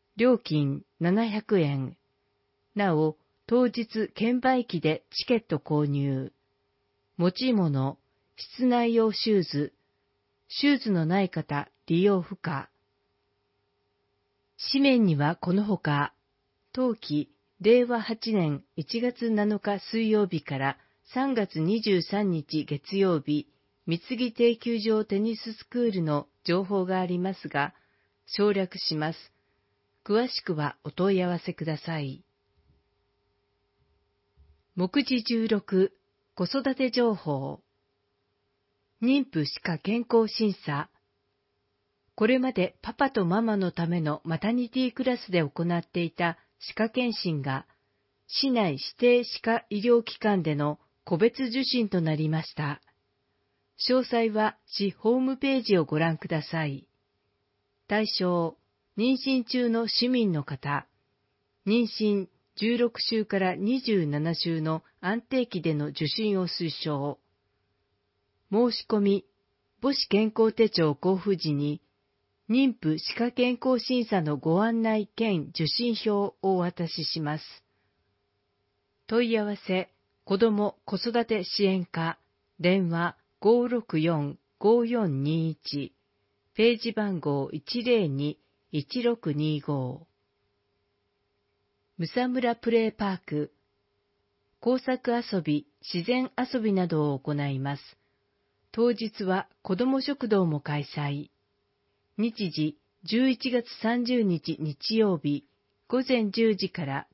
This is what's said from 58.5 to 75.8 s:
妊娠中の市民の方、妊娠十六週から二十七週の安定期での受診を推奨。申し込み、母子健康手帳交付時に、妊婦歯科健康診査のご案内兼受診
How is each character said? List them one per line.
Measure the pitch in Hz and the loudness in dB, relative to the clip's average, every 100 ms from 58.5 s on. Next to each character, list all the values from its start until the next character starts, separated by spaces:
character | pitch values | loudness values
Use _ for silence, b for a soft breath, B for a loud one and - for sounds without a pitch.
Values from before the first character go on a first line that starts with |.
| - _ _ _ - | -6 _ _ _ -2
妊 | 240 262 | 0 0
娠 | 269 262 | 0 -2
中 | 226 254 240 | 0 0 0
の | 226 226 | 0 -2
市 | - 240 | 0 0
民 | 254 214 | 2 2
の | 156 | 0
方、 | 139 139 147 143 - _ _ _ _ _ _ _ 196 | -4 -8 -6 -6 -6 _ _ _ _ _ _ _ 0
妊 | 226 226 | 0 0
娠 | - 214 202 185 _ _ | 0 0 0 -4 _ _
十 | - 214 240 | -4 -2 0
六 | 240 - | 0 -2
週 | - 226 214 | -4 -2 0
か | 196 | 0
ら | 185 175 | 0 -2
二 | 202 262 | -2 -2
十 | 254 202 151 | 0 0 2
七 | 147 156 | 0 -2
週 | 160 170 165 | -2 -2 -2
の | 156 160 b b | -2 -4 b b
安 | 175 226 | -4 -4
定 | - 262 240 | -2 -2 0
期 | 180 | -2
で | 160 | -2
の | 151 147 | -2 -2
受 | 143 151 | -4 -4
診 | - 214 196 | -2 0 0
を | 175 | -2
推 | - 170 | -4 -6
奨。 | - 160 143 143 - _ _ _ _ _ _ _ _ _ _ _ _ - | -6 -4 -4 -4 -8 _ _ _ _ _ _ _ _ _ _ _ _ -2
申 | 202 240 | 2 2
し | 226 - | 0 -2
込 | 214 | 2
み、 | 202 196 - _ _ _ _ _ | 2 2 -2 _ _ _ _ _
母 | 180 | -2
子 | - - | -2 0
健 | 196 220 | 2 2
康 | 214 220 | 2 2
手 | 214 220 | 4 2
帳 | - 156 143 | 2 0 2
交 | 180 190 | 0 0
付 | 202 180 | 0 -2
時 | 160 | -2
に、 | 143 147 147 _ _ _ _ _ _ - | -2 -2 -6 _ _ _ _ _ _ 0
妊 | 240 269 220 | 2 2 2
婦 | 160 160 | -2 -2
歯 | - - | -4 -4
科 | 240 | -2
健 | 240 247 247 | 0 0 0
康 | 262 247 | 0 0
診 | - 254 | 0 -2
査 | 226 196 | 0 0
の | 151 147 | 0 -2
ご | 156 170 | 0 2
案 | 226 226 | 2 0
内 | 226 214 202 - | 0 0 -2 -2
兼 | 226 180 147 | 0 0 -2
受 | - 156 | -4 -2
診 | - | 0